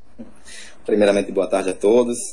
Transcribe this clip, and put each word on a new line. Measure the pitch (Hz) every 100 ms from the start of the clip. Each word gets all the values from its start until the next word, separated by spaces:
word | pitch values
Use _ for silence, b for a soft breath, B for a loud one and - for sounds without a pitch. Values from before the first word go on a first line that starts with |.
| - - - - B B B B
Primeiramente, | - 104 101 101 98
boa | 95 90
tarde | 95 95
a |
todos, | 92 101 120 120 120 -